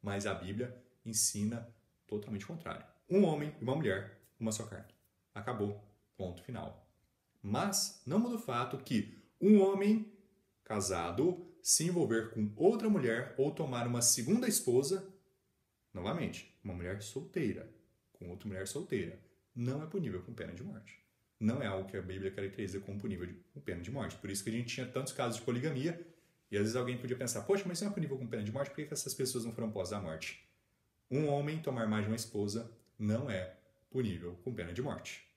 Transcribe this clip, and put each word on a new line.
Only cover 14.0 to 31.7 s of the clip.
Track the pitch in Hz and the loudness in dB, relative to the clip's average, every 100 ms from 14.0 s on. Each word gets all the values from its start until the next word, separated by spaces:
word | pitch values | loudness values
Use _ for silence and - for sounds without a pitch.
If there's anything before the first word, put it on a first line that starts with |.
segunda | 123 - 117 226 247 | 4 4 4 4 4
esposa, | - - 123 143 190 - - _ _ _ _ _ _ _ | 2 4 4 4 0 -4 -16 _ _ _ _ _ _ _
novamente, | 95 90 170 139 - - _ | -6 -2 -2 -2 -6 -14 _
uma | 101 | -10
mulher | 90 90 101 | -6 -6 -6
solteira, | - - 165 - 127 92 - - _ _ _ | -6 -8 -6 -2 0 -2 -8 -20 _ _ _
com | _ 87 | _ -12
outra | 87 107 | -8 -6
mulher | 95 98 | -6 -6
solteira, | 139 185 123 85 - - _ _ - | -6 -4 -4 -4 -10 -20 _ _ -4
não | 120 139 | -2 -2
é | 156 | -4
punível | 196 143 92 | -4 -2 -4
com | - | -8
pena | - 82 | -10 -10
de | 87 | -10
morte. | - - - - _ _ _ _ | -10 -12 -16 -20 _ _ _ _
Não | 107 131 | 0 0
é | 117 | -2
algo | 95 95 | -4 -4
que | 101 | -6
a | |
Bíblia | 90 95 95 | -6 -4 -6
caracteriza | 95 98 98 101 98 | -4 -6 -4 -6 -6
como | 98 101 | -8 -6
punível | 98 92 87 | -4 -6 -6
de, | - - | -10 -16
com | - | -14
pena | - 87 | -8 -6
de | 87 | -6
morte. | 135 92 - | -4 -6 -6
Por | - | -6
isso | 98 | -4
que | - | -2
a | |
gente | 110 120 | -2 -2
tinha | - 127 | -6 -4
tantos | - 135 | -4 -4
casos | - 123 110 | -2 -2 -2
de | - | -2
poligamia, | 120 147 135 151 170 - - _ _ _ | -2 0 0 -2 -4 -10 -18 _ _ _
e | 104 | 0
às | |
vezes | 107 120 | 2 2
alguém | 120 123 | 0 -2
podia | 120 123 | -2 -2
pensar, | 127 113 | -2 -2
"Poxa, | - 202 185 | 2 2 2
mas | 175 | -2
isso | 202 | -2
não | |
é | |
punível | 202 147 131 | 0 -2 -2
com | 120 | -4
pena | 113 | -4
de | 104 | -2
morte, | 117 139 | -2 -4
por | - | -4
que | 147 | -6
que | |
essas | 143 - | -4 -4
pessoas | - 127 123 | -2 0 0
não | 113 | -2
foram | 110 113 | -2 -2
postas | 107 92 104 | -2 -2 -2
à | |
morte?" | 95 80 - - - _ _ _ _ _ _ | -4 -6 -8 -10 -16 _ _ _ _ _ _
Um | 131 151 | 0 2
homem | 143 147 156 | 2 2 -2
tomar | 156 | -2